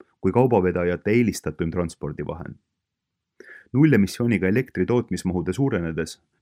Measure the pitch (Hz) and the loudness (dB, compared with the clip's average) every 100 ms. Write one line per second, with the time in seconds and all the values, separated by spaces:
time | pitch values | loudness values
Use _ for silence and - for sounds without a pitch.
0 | - _ 95 117 127 110 90 87 87 87 | -20 _ -2 2 4 4 2 0 -2 -2
1 | 101 117 117 - - 76 82 90 85 - | 0 2 2 0 -8 -6 -4 -2 -6 -6
2 | 73 73 76 80 73 - _ _ _ _ | -12 -10 -10 -10 -12 -18 _ _ _ _
3 | _ _ _ _ - - _ 123 156 123 | _ _ _ _ -20 -20 _ 2 4 6
4 | 95 - 120 101 92 117 131 - 92 123 | 2 0 0 2 2 0 -2 -4 0 0
5 | 120 92 92 90 82 92 135 98 82 80 | -2 -4 -4 -4 -4 -2 -2 -2 -4 -6
6 | 80 - _ _ | -8 -10 _ _